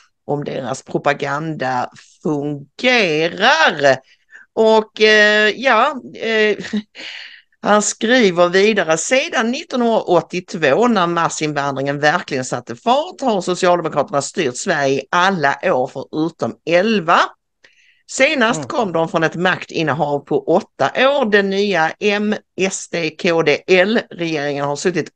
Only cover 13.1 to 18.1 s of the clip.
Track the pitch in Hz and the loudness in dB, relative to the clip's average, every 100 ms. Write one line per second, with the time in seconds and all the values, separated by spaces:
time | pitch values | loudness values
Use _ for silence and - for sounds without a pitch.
13.1 | - 262 202 180 180 185 175 156 151 131 | -4 -2 0 -2 0 2 2 0 -4 -2
14.1 | 143 - - 143 - 202 156 139 135 - | -4 -4 -4 -4 -4 -4 -2 0 -2 -2
15.1 | 175 185 190 139 135 170 139 135 135 - | 0 0 2 0 0 0 0 -2 -6 -8
16.1 | 156 165 - 117 - - 170 214 214 160 | -4 -4 -4 -8 -6 0 0 2 0 2
17.1 | 202 359 - _ _ _ _ _ _ - | 2 2 -4 _ _ _ _ _ _ -10